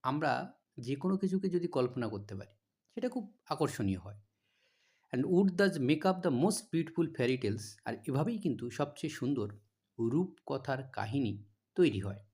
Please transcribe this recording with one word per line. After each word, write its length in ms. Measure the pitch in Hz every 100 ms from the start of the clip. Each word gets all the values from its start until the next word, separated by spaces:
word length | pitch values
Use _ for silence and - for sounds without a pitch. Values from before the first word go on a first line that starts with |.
আমরা 300 | 127 147 156 123 190 - _ -
যে 180 | 120 139
কোনো 180 | 180 190
কিছুকে 320 | 190 185 190
যদি 200 | 175 170
কল্পনা 400 | 135 123 123 113
করতে 260 | 104 101
পারি, 200 | 98 95 _ _ _ _
সেটা 140 | - 247
খুব 160 | 247 - _ -
আকর্ষণীয় 540 | 151 147 - 101 92
হয়। 140 | 90 - _ _ _ _ _ _ _ _ _
And 80 | 127 160
would 180 | 180 196 175
thus 140 | 196 165 131
make 140 | 151 190
up 60 | 180 180
the 80 | 123
most 160 | 175 202 -
beautiful 340 | 165 160 - 160 -
fairy 220 | 123 131
tales। 200 | 110 101 - -
আর 100 | - 117 -
এভাবেই 300 | 135 185 226
কিন্তু 320 | 175 117 120
সবচেয়ে 420 | - - - 117 -
সুন্দর 300 | 123 139 104 104 _ _ _ -
রূপকথার 840 | 117 147 185 - - 139 135 131 135 -
কাহিনী 460 | 107 139 120 104 - _ _
তৈরি 260 | - 165 104
হয়। 220 | 98 95 -